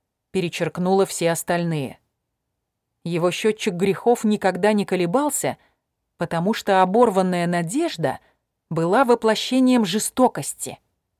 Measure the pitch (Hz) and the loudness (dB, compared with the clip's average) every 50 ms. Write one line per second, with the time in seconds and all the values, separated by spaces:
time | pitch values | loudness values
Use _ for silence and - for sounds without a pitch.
0 | _ _ _ _ _ _ - 190 175 170 - - 170 160 - 175 180 185 190 196 | _ _ _ _ _ _ -4 -4 -4 -4 -4 -4 -6 -4 -4 -4 -2 0 2 2
1 | 196 190 - - 170 165 165 - - - 175 170 170 170 165 151 135 110 - _ | 2 0 -2 -2 -2 0 0 -2 -2 -2 -2 -2 0 -2 -2 -4 -4 -6 -10 _
2 | _ _ _ _ _ _ _ _ _ _ _ _ _ _ _ _ _ _ _ _ | _ _ _ _ _ _ _ _ _ _ _ _ _ _ _ _ _ _ _ _
3 | - 170 170 165 170 180 - - - 220 214 - - 220 175 170 196 196 180 - | -10 -6 -4 0 0 0 -2 0 -2 -2 -2 -2 -2 -4 -2 0 0 0 0 0
4 | - 233 240 - - 214 214 202 - 190 180 180 185 214 220 208 190 - 190 165 | 2 0 0 2 2 0 0 0 0 -2 0 2 2 2 2 2 0 0 -2 -2
5 | 175 170 180 262 294 294 - - - 135 117 - _ _ _ _ _ _ _ _ | 0 0 0 0 0 -2 -2 -4 -4 -4 -6 -8 _ _ _ _ _ _ _ _
6 | _ _ _ - 170 165 - 165 170 202 220 - - - 196 190 185 185 190 240 | _ _ _ -8 -8 -4 -4 -2 0 -2 -2 -2 0 2 4 4 4 4 4 4
7 | 247 233 185 190 185 185 180 175 175 175 175 170 170 165 208 294 339 320 - 165 | 4 4 4 2 2 2 0 0 0 0 0 -2 -2 -2 -2 -2 -2 -2 -4 -4
8 | 156 131 - - _ _ _ _ _ _ _ _ _ - 151 160 165 170 196 247 | -4 -4 -4 -6 _ _ _ _ _ _ _ _ _ -8 -4 -2 0 2 2 2
9 | 277 233 240 233 - 220 214 - - - 254 262 254 254 254 240 214 170 175 214 | 4 4 2 2 2 0 0 0 -2 -2 0 2 4 4 4 4 2 2 0 -2
10 | - - - - 254 226 - - 139 - - - - - - - _ _ _ _ | -4 -2 0 2 2 2 2 -2 -10 -10 -10 -12 -12 -14 -14 -16 _ _ _ _
11 | _ _ _ | _ _ _